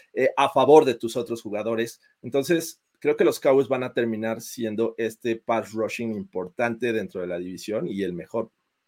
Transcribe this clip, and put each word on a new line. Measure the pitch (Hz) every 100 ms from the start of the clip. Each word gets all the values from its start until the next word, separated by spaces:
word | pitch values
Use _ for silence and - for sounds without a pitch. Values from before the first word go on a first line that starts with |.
| _
eh, | - 131 -
a | 139
favor | 139 131 156
de | 135
tus | 117 117 127
otros | 120 117
jugadores. | 107 104 107 113 117 - _ _
Entonces, | 127 139 135 165 165 - _ _
creo | 143 147
que |
los | 170 127
Cowboys | 147 135 135
van | 131
a | 123
terminar | 131 117 110 110 113
siendo | - - 113 107 113 113
este | 113 110 120
pass | 113 - 113 104
rushing | 110 107 - 117
importante | 107 98 92 90 - 120 113 120
dentro | 110 95 98
de | 90
la | 87
división | 90 90 - 107 -
y | 98
el | 95
mejor. | 87 78 113 113 _ _ _